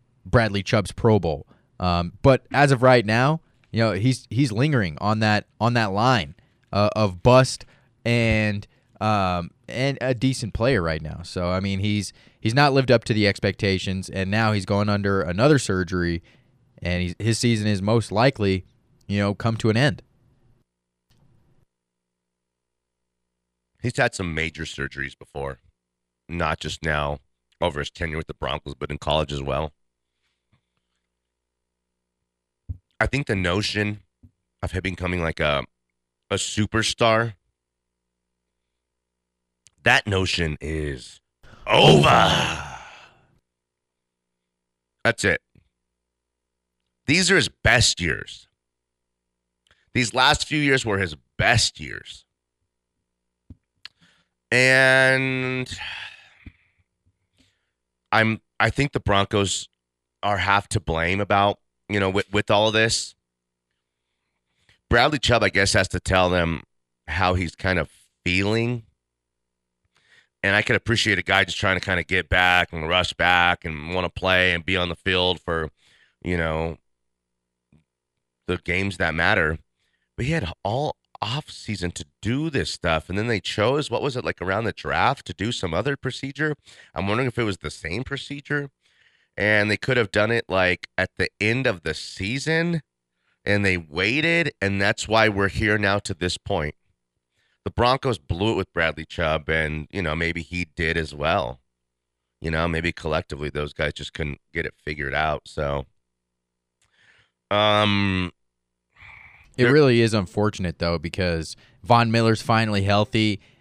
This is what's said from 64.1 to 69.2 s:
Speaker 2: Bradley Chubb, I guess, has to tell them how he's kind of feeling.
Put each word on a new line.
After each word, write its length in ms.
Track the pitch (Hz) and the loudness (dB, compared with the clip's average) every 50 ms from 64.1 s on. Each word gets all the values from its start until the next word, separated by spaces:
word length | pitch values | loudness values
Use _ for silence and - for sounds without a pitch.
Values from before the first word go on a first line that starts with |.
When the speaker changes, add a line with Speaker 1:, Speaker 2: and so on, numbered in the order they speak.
| _ _ _ _ _ _ _ _ _ _ _ _ _ _ _ - | _ _ _ _ _ _ _ _ _ _ _ _ _ _ _ 2
Speaker 2:
Bradley 300 | 117 117 127 151 151 127 | 4 4 6 4 2 0
Chubb, 240 | - - 123 113 104 | 2 2 4 4 4
I 60 | 98 | 2
guess, 240 | - 98 98 98 - | 4 2 2 4 4
has 140 | 104 92 - | 2 2 2
to 100 | - 90 | -2 -4
tell 300 | - - 95 92 90 90 | 0 2 2 4 4 4
them 340 | 90 90 85 82 82 65 - _ _ _ _ _ _ _ _ | 4 2 0 0 -2 -6 -8 _ _ _ _ _ _ _ _
how 260 | - 78 92 95 90 92 | -8 -2 0 2 2 2
he's 220 | 92 92 80 - | 0 -2 -4 -6
kind 220 | - - 95 92 85 | -4 -2 0 0 0
of 100 | 76 - _ _ _ _ _ _ - | -2 -4 _ _ _ _ _ _ -4
feeling. 600 | 90 87 92 98 101 110 113 117 120 123 117 113 _ _ _ _ _ _ _ | -2 0 0 0 0 0 0 0 -2 -4 -6 -10 _ _ _ _ _ _ _